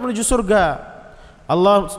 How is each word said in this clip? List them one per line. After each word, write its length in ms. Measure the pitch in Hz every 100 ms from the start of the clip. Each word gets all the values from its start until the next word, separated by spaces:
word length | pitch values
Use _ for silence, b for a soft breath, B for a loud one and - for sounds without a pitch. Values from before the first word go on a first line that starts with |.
| 247
menuju 160 | 214
surga. 560 | 226 247 196 208 165 135 - - - B B B -
Allah 400 | 165 190 202 175